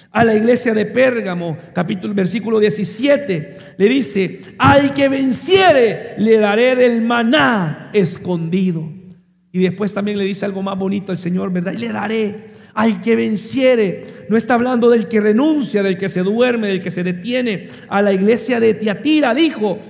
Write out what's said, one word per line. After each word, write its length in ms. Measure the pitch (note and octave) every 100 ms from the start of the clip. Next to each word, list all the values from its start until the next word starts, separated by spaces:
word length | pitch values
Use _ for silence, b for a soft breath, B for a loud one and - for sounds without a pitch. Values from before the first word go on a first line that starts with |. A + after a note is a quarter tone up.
| B
A 120 | G#3+
la 100 | A3+ G#3+
iglesia 360 | A3+ B3 A#3+
de 120 | G#3+ G#3
Pérgamo, 720 | A#3+ C4 A#3+ G3 F3 E3+ D3+ B
capítulo, 400 | F3+ F3 G3 A3
versículo 460 | G3+ F3+ A3+ G#3 A3
diecisiete, 960 | G#3 G#3+ G3+ - C#4 C#4+ C#4+ E3+ - B B -
le 120 | G3+
dice, 520 | C4+ A3+ F#3+ F3+ - B -
"Al 360 | C4 C#4+ C#4
que 140 | C#4 C#4
venciere, 1040 | C4+ C4+ G3 D4 F#4+ F#4 C#4+ A3+ D#3+ - -
le 200 | A3 A3
daré 380 | G#3 G#3+ B3 B3+
del 260 | B3 A#3
maná 880 | A#3 A#3+ A3+ D4+ C4+ A3 E3 - -
escondido". 960 | G#3 E3+ - F3+ E3+ E3 F#3 F#3 E3 D#3 - - - _ _ _
Y 80 | F#3
después 340 | F#3 F3+ G#3
también 260 | G#3 G3+ G3+
le 60 |
dice 200 | G3 G3
algo 180 | G3+ G3
más 160 | G3 F#3+
bonito 320 | F#3+ G3 -
al 80 | F3
Señor, 340 | F3 F3+ F#3+
¿verdad? 200 | F3+ F3+
"Y 60 | G#3+
le 100 | A#3
daré 560 | G#3+ G#3 A3 G#3 F#3+ - B B
al 260 | G#3+ A3+ F#3
que 160 | G#3+ A3+
venciere". 880 | A3+ G#3 - B3+ C4 A#3+ G3 - B B -
No 80 | A3
está 180 | A3+
hablando 340 | A#3+ B3 B3 A#3
del 200 | A#3+ G3
que 100 | G#3+
renuncia, 640 | G#3 G#3+ D#4 D4+ A#3+ G#3
del 160 | G3 F#3
que 100 | F#3+
se 140 | F3+
duerme, 460 | F#3 A3+ B3 A#3+ G#3
del 120 | F#3+
que 120 | F#3+
se 100 | F#3
detiene. 640 | F3+ F3+ G#3+ B3+ A#3+ F3 B B B
A 140 | G3
la 100 | G3+
iglesia 480 | F#3+ G3+ A#3 A3+ A#3+
de 140 | A3+
Tiatira 600 | - G#3+ G3+ C4 D#4 C4+
dijo 460 | A#3+ E4 G#3 G#3 E3+ B